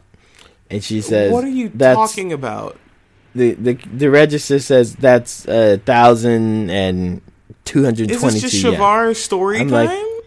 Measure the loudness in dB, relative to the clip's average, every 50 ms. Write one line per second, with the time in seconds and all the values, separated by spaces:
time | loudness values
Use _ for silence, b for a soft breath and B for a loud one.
0 | _ _ _ b b b b b b b b b b -10 -10 -10 -8 -6 -6 -6
1 | -4 -2 0 2 2 2 2 0 -2 -2 -4 -6 -6 -6 -2 2 4 4 4 4
2 | 2 0 -2 -6 -8 -8 -8 -8 -8 -8 -10 -10 -10 -12 -14 -18 _ _ _ _
3 | _ _ _ _ _ _ -2 0 0 0 0 0 -2 -4 -4 -4 -6 -12 -6 -2
4 | 0 4 4 4 4 4 2 -2 -4 -2 -2 -2 0 2 2 2 2 2 0 0
5 | 2 4 4 4 2 -2 -14 -12 -6 -2 0 2 4 4 2 2 0 0 2 4
6 | 6 6 6 4 2 0 0 0 0 -2 -2 -2 -4 -4 -2 -2 -2 -2 -2 -2
7 | -4 -4 -6 -8 -12 _ _ _ _ -20 -20 _ -10 -4 0 0 2 2 0 0
8 | -2 -4 -2 -2 0 0 0 0 -2 -2 -2 0 0 0 0 2 2 2 2 2
9 | 0 0 -2 -4 -6 -6 -4 -2 -2 -2 -2 -2 -2 0 2 2 2 0 -2 -4
10 | -8 -8 -10 -12 -12